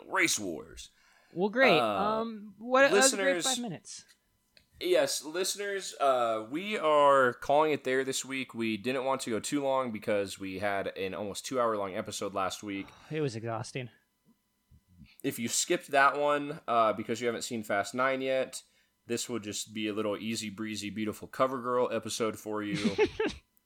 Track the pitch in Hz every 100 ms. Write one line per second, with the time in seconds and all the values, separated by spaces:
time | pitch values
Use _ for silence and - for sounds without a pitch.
0 | 50 185 165 - 98 73 - 57 - _
1 | _ _ _ - 202 226 262 160 113 107
2 | 202 220 226 220 208 202 233 254 277 403
3 | 269 220 185 180 262 247 240 143 - -
4 | - _ _ _ _ _ _ _ 170 175
5 | 135 - 143 165 185 190 202 196 185 -
6 | 139 127 117 110 107 147 202 214 156 147
7 | 143 139 123 120 - 143 156 139 131 131
8 | 131 131 127 135 127 117 113 110 113 135
9 | 131 131 - 107 - 147 139 131 127 107
10 | 110 104 101 - 95 92 104 98 92 87
11 | 95 87 104 92 - 131 117 107 98 92
12 | 107 101 101 98 92 - 104 98 98 -
13 | - 151 147 110 117 110 - 139 123 _
14 | _ _ _ _ _ _ _ - _ -
15 | - - 139 - 117 - - 175 - 139
16 | 139 139 147 147 143 - - 117 110 101
17 | 110 113 120 110 - 120 107 101 98 127
18 | 131 135 135 131 123 - - _ _ _
19 | - 117 - 117 101 101 - 107 107 104
20 | 107 101 110 113 107 98 110 104 104 101
21 | 107 98 107 - 131 131 120 123 120 113
22 | 110 - 110 107 107 107 104 160 - -
23 | 415 - 427 - _ _